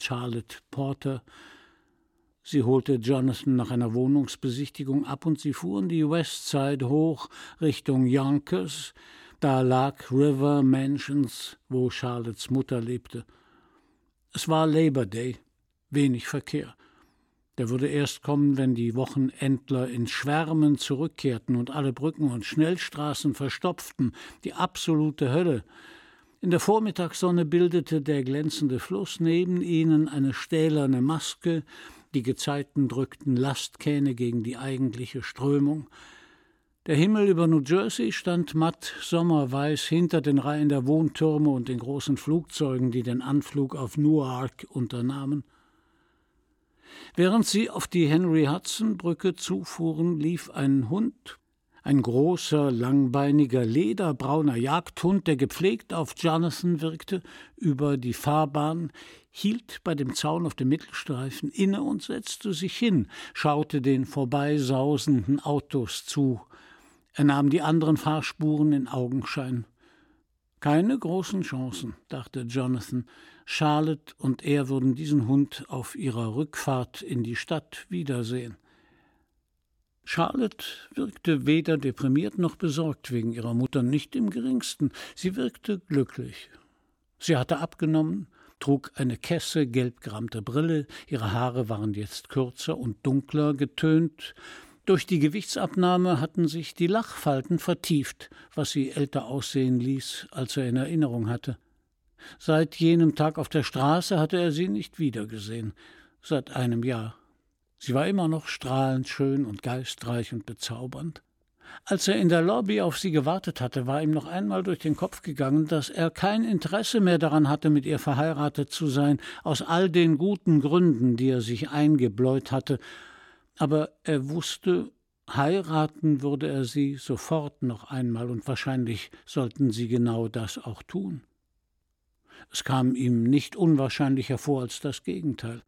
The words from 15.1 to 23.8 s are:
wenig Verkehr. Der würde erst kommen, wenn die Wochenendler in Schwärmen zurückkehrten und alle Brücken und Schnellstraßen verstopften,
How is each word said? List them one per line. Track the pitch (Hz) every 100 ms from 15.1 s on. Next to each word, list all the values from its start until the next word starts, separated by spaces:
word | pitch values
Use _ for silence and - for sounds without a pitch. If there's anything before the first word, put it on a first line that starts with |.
| 110 123 117 _ _ _ _ -
wenig | 147 139 120 -
Verkehr. | - - 147 - - _ _ _ _ _ _ _ -
Der | 117
würde | 127 139
erst | 147 143 -
kommen, | - 147 143 135
wenn | 131 117
die | 117 117
Wochenendler | 131 139 131 - 135 131 - 131 127
in | 120 117
Schwärmen | - 139 151 160 160 151 139
zurückkehrten | - 135 160 - 139 113 - 123
und | 120
alle | 151 135
Brücken | 123 147 151 147
und | 120 101
Schnellstraßen | 151 156 180 - 151 147 139 151
verstopften, | - 139 - 180 175